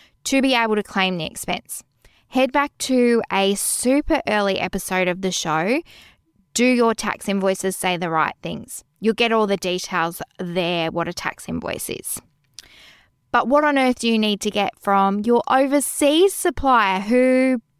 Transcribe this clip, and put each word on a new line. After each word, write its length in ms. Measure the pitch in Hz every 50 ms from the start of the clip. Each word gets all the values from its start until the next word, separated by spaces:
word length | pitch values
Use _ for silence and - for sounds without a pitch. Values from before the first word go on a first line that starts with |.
| _ _ _ _ -
to 180 | - 269 269
be 120 | 262 269 254
able 200 | 233 226 220 214
to 80 | 208
claim 340 | 196 - - 196 190 185 180
the 100 | 170 156
expense. 580 | - - - - - 180 - - - - - - _ _ _ - _ _ _ _
Head 240 | _ - 262 269 254
back 260 | 294 285 285 294 _ -
to 440 | - - 254 247 240 240 233 226 - -
a 240 | - 196 196 196 202
super 640 | - - - - - - 247 269 294 - - 320 - - -
early 300 | 214 208 202 196 190 -
episode 480 | - 185 - 185 - - 185 185 180
of 160 | 180 175 190
the 80 | 190 185
show, 500 | 185 - - 165 151 160 170 208 262 339 - - - - - - _ _ _ _ _ _ _ _ -
Do 100 | 226 240
Your 280 | 254 247 240 233 226
Tax 360 | 220 - - 208 - - - 202
Invoices 480 | 196 196 190 190 190 - - 190 185
Say 200 | - - 185 180
the 140 | 170 180 165
Right 240 | 165 160 147 - - _
Things? 400 | - 165 - - - - - - - _ _ _
You'll 160 | 190 220 214
get 160 | - 240 220
all 160 | 226 220 214
the 100 | 196 202
details 640 | 185 - 180 180 185 - - 190 175 165 170 170 - - - _ -
there, 500 | 180 170 170 185 170 175 175 170 160 165
what 160 | - 170 165
a 60 | 170
tax 360 | 175 - - - - - - -
invoice 400 | 165 - - - 85 - - -
is. 320 | - - - - - - - _ _ _ _ _ _ - - _ - - - - - _ _ _ _ _ _ _
But 180 | - 240 - 226
what 160 | 285 294 302
on 140 | 294 277 269
earth 200 | 262 254 247 -
do 100 | 233 226
you 80 | 226
need 240 | 220 214 214 208 190
to 80 | - 208
get 280 | - 208 196 - - _
from 420 | - 202 196 196 196 196 202 208 208
your 180 | 240 240 233 - -
overseas 800 | 247 269 285 262 285 285 - - - - 294 277 302 330 381 381
supplier 680 | - - - 349 - - 277 269 254 226 208 190 190 190
who 600 | 196 208 247 247 254 254 254 254 262 262 254 233 - _ _